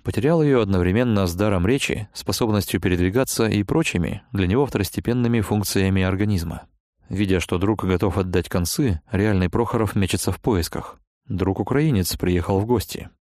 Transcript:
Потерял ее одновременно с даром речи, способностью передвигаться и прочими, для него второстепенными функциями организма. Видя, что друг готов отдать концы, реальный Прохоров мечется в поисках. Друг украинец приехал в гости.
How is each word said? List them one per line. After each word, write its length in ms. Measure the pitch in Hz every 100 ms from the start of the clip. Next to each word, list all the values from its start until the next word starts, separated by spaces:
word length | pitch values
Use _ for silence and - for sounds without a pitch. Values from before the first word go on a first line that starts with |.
Потерял 380 | - - 127 170
ее 200 | 147 131
одновременно 640 | 104 92 87 101 123 104 92
с 80 | 85
даром 320 | 107 95 90
речи, 420 | 135 - - 104
способностью 640 | - - 98 120 104 - 95
передвигаться 680 | 95 90 90 110 131 - 110
и 160 | 101
прочими, 640 | 98 160 160 - 78 104 -
для 160 | 101 90
него 180 | 113 143
второстепенными 760 | 107 98 - 101 123 120 117
функциями 600 | 101 107 101 98 95 95
организма. 600 | 92 95 104 98 85 - - _ _ _ _
Видя, 320 | 95 101 92
что 200 | - 90
друг 240 | 98 107
готов 340 | 92 90 104 87
отдать 320 | 92 92 -
концы, 520 | 95 90 - 139 82 -
реальный 380 | 95 107 95 90
Прохоров 460 | 107 117 120 104 107
мечется 360 | 95 92 -
в 80 | 92
поисках. 580 | - 95 80 - - - _ _ -
Друг 320 | 90 92 95
украинец 560 | 101 127 156 110 90 -
приехал 440 | 90 90 85 98
в 60 | 110
гости. 440 | 120 - - - -